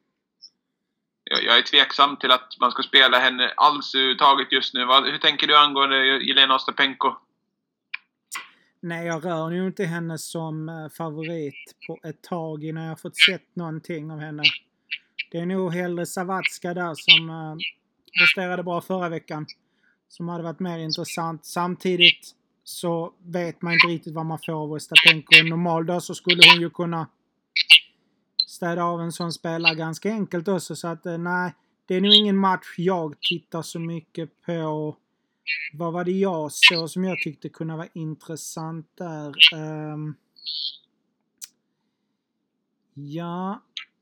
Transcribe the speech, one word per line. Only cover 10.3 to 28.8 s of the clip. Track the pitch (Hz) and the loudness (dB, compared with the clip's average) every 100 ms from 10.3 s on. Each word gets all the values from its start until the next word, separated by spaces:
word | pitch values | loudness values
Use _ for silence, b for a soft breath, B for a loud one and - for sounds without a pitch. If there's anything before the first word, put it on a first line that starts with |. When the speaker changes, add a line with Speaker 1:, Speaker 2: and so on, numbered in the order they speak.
| 170 160 156 156 | -6 -6 -6 -8
Speaker 2:
eh, | 165 151 | -10 -12
favorit | - 165 151 160 165 143 - - _ - | -8 -8 -6 -6 -6 -6 -10 -20 _ -16
på | 165 | -12
ett | 160 151 | -12 -14
tag | - 175 160 156 | -8 -6 -6 -8
innan | 156 160 | -8 -8
jag | 165 156 | -8 -10
fått | 175 - | -10 2
sett | - 180 - 180 | 2 2 -10 -10
någonting | 170 160 - 165 156 | -8 -8 -8 -8 -8
av | 156 | -10
henne. | 156 151 151 - _ _ _ B B - - | -10 0 0 -2 _ _ _ B B -16 -10
Det | 170 | -8
är | 175 | -4
nog | 190 185 | -4 -2
hellre | 175 180 175 170 | -4 -4 -6 -6
Savatska | 196 180 190 - - 175 | -6 -6 -4 -6 -6 -8
där | 175 175 151 | -6 -6 -4
som, | - 190 165 | 4 4 2
eh, | 160 156 160 - - _ _ _ 160 | -8 -10 -10 -12 -16 _ _ _ 2
presterade | 175 - 180 180 | 4 4 -2 -2
bra | 175 170 | -2 -4
förra | - 190 175 | -4 -4 -4
veckan, | 165 - 156 147 - _ _ _ _ _ | -6 -8 -10 -10 -14 _ _ _ _ _
som | - 175 | -10 -8
hade | 170 | -6
varit | 165 156 | -8 -6
mer | 185 170 | -6 -6
intressant. | 160 156 160 - 165 160 - | -6 -6 -6 -4 -6 -6 -8
Samtidigt | 175 175 180 190 175 170 - - _ _ _ | -4 -4 -2 -2 6 6 4 -8 _ _ _
så | - - 175 165 170 - | -16 -6 -4 -2 -4 -12
vet | 175 175 170 - | -8 -4 -4 -6
man | 170 | 0
inte | 165 175 | 2 2
riktigt | 165 170 | 0 -6
vad | 156 160 | -6 -6
man | 160 - | -6 -6
får | 156 | -6
av | 151 | -6
Ostapenko. | 151 - 160 160 160 - 160 | -8 0 4 6 4 6 6
En | 165 | 6
normal | 165 175 165 165 | 0 0 0 0
dag | 175 | -2
så | - 175 | -4 -6
skulle | 180 175 170 | 0 8 8
hon | 175 | 8
ju | 170 | 2
kunna | - 170 165 151 _ _ _ _ - - 165 - _ _ _ _ - - | -2 -2 -2 -6 _ _ _ _ -6 6 6 6 _ _ _ _ -10 -10
städa | - 175 170 | -6 -4 -2